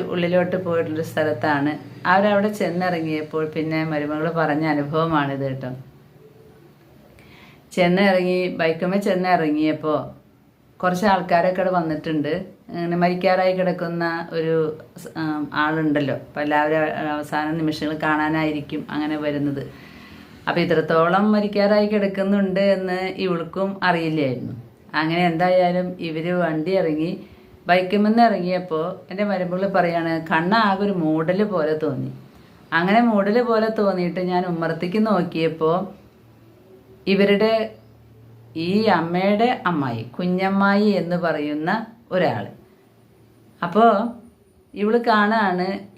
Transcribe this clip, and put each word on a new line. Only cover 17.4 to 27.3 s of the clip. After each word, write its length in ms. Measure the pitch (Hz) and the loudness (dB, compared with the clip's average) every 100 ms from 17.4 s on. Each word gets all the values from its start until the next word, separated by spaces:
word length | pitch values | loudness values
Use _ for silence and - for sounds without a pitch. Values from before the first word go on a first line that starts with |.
| 151 | -2
നിമിഷങ്ങൾ 460 | 160 156 151 151 156 | -2 -2 -2 -4 -2
കാണാനായിരിക്കും 800 | 156 151 156 160 156 151 143 151 - | 0 0 0 0 -2 -4 -6 -8 -6
അങ്ങനെ 260 | 143 151 156 | -6 -4 -4
വരുന്നത്. 440 | 147 143 143 139 135 - - - - - - - | -2 -2 -2 -4 -8 -14 -20 -20 -20 -20 -20 -10
അപ്പം 160 | - 175 | -4 0
ഇത്രത്തോളം 600 | 170 160 160 165 165 185 214 | 2 2 2 2 4 4 4
മരിക്കാറായി 540 | 208 202 202 202 208 208 | 2 2 2 2 4 2
കിടക്കുന്നുണ്ട് 800 | 208 196 190 196 202 196 185 202 190 | 2 0 0 0 2 2 2 2 2
എന്ന് 220 | 185 180 190 185 | 0 -4 -4 -4
ഇവൾക്കും 440 | 190 170 165 185 196 196 | -2 -2 -4 -4 -4 -2
അറിയില്ലായിരുന്നു. 720 | 185 170 165 156 135 123 117 - - - - | 0 0 0 0 0 -2 -8 -10 -14 -20 -8
അങ്ങനെ 280 | 151 160 170 180 | -2 0 2 2
എന്തായാലും 560 | 160 180 185 180 180 180 180 | 2 2 4 4 2 -4 -6
ഇവർ 260 | 170 160 165 180 | -6 -4 -2 0
വണ്ടി 320 | 170 156 156 190 | 0 0 0 0
ഇറങ്ങി, 300 | 165 151 165 - - | 0 0 -2 -6 -12